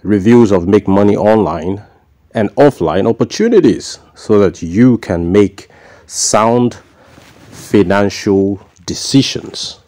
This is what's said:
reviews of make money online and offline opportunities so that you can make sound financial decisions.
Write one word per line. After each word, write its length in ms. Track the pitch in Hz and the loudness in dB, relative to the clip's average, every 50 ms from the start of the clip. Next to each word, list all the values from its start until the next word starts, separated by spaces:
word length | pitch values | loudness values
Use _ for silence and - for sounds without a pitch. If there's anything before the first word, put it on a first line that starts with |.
reviews 480 | - 87 104 101 92 110 120 120 117 98 | -2 -2 -2 0 2 4 4 4 4 4
of 160 | 101 92 85 | 2 0 0
make 220 | 90 98 104 104 - | 2 0 0 2 2
money 260 | 95 98 101 101 104 | 0 2 2 2 2
online 720 | - - 104 110 110 101 80 80 82 78 92 101 104 104 _ _ _ _ _ _ _ _ _ | 2 2 2 2 2 2 -2 -4 -6 -6 -8 -10 -10 -12 _ _ _ _ _ _ _ _ _
and 160 | _ 113 107 101 _ | _ -4 -4 -4 _
offline 500 | - 139 147 - - 87 78 76 92 101 | 2 2 2 2 0 -4 -2 -2 0 0
opportunities 920 | 113 113 - 123 113 - - 208 233 240 202 156 123 92 - - - - - _ _ _ | -2 -2 -2 -4 -6 -2 -2 -2 2 2 4 4 2 0 0 -6 -14 -16 -18 _ _ _
so 240 | - - - 110 104 | -20 -4 0 2 2
that 240 | 101 90 80 - | 2 0 -2 -6
you 340 | - 82 85 101 123 127 120 107 | -12 -6 0 2 2 2 2 0
can 320 | - - 95 85 85 85 | -4 -6 -6 -4 -4 0
make 380 | 92 104 104 95 - - - _ _ _ _ - - _ _ | 2 2 2 2 -2 -12 -20 _ _ _ _ -20 -20 _ _
sound 720 | _ - - - - - - 107 117 117 123 120 120 - - _ _ _ _ _ _ _ _ _ _ _ _ _ _ | _ -10 -8 -6 -2 0 0 2 2 0 0 0 -2 -4 -8 _ _ _ _ _ _ _ _ _ _ _ _ _ _
financial 1080 | - - - - - 107 95 87 95 101 101 101 - - - 107 98 98 98 98 101 98 - _ _ _ 90 | -20 -20 -12 0 0 0 0 2 -2 -2 -2 -4 -6 -8 -6 -4 -2 -2 -2 -4 -6 -10 -14 _ _ _ _
decisions. 920 | - - - - - - 139 123 - - - - - - - - - - _ _ | -14 -14 -12 -10 -2 0 0 0 0 -8 -12 -14 -14 -16 -14 -14 -14 -16 _ _